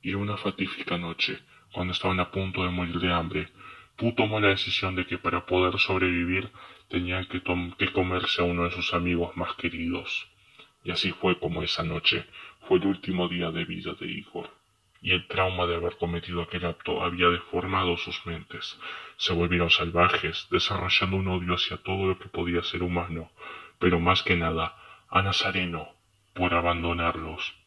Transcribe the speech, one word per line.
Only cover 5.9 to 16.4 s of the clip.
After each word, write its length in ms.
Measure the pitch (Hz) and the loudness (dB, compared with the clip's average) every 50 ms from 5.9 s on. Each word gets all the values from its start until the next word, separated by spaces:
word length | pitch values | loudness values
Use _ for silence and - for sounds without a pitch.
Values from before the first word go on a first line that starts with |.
| 95 95 92 90 87 85 85 85 92 95 98 107 - - - - - - - _ | 2 2 2 2 2 2 2 0 0 -2 -2 -4 -12 -18 -20 -20 -20 -20 -16 _
tenían 380 | - 92 90 90 92 92 92 - | -2 -2 0 0 -2 -2 -2 -4
que 120 | - 92 | -6 -6
tom-, 360 | - - 90 90 87 87 87 | -2 0 0 0 0 -4 -2
que 160 | - 101 95 - | -2 -2 0 2
comerse 480 | 98 92 90 90 90 - - - - | 0 0 2 0 0 0 0 0 2
a 40 | 87 | 2
uno 200 | 87 87 87 87 | 2 2 2 0
de 60 | 87 | 0
sus 240 | 87 87 87 - - | -2 -2 -4 -2 0
amigos 420 | 87 87 90 87 85 85 85 - | 0 2 2 2 2 0 -2 -2
más 180 | 85 87 - - | -6 -6 -6 -6
queridos. 720 | - - 87 85 85 85 85 90 - - - - - - - _ _ - - - - - _ _ _ _ | -4 -4 -4 -4 -2 -4 -2 -4 -4 -4 -4 -6 -6 -6 -10 _ _ -20 -20 -20 -20 -20 _ _ _ _
Y 80 | - | -6
así 220 | 87 - - 95 85 | -4 -2 -2 -2 -2
fue 260 | - - 95 90 - | 0 2 0 2 2
como 240 | - 82 82 85 - | 0 -4 -2 -2 -2
esa 200 | - - - 82 | -2 -2 -2 -2
noche 420 | 82 82 78 - - - - - - - - - - - _ - | -2 -4 0 2 2 2 2 -2 -8 -16 -20 -20 -20 -20 _ 0
fue 120 | - 92 90 | 4 4 4
el 80 | 95 | 4
último 420 | 98 95 - - 92 92 90 90 87 | 2 0 0 -2 -4 0 0 0 0
día 220 | 87 87 87 82 | 0 -2 -2 -2
de 140 | 82 85 85 | -2 -4 -4
vida 280 | 85 - - - - - - | -4 -6 -8 -6 -8 -8 -8
de 60 | - | -8
Igor, 440 | - - - - - - - - - - _ _ _ _ _ _ _ _ _ - | -8 -8 -8 -12 -10 -10 -10 -10 -10 -16 _ _ _ _ _ _ _ _ _ -2
y 100 | 95 92 | -2 -2
el 140 | 90 - | -2 -2
trauma 400 | - - - 92 92 92 90 90 | -4 -2 0 0 2 2 0 0
de 100 | 87 85 | 0 0
haber 200 | 85 85 87 - - | 0 -2 -2 -2 -2
cometido 440 | - 85 85 85 - - 90 87 | -2 -2 -2 -4 -4 -4 -4 -4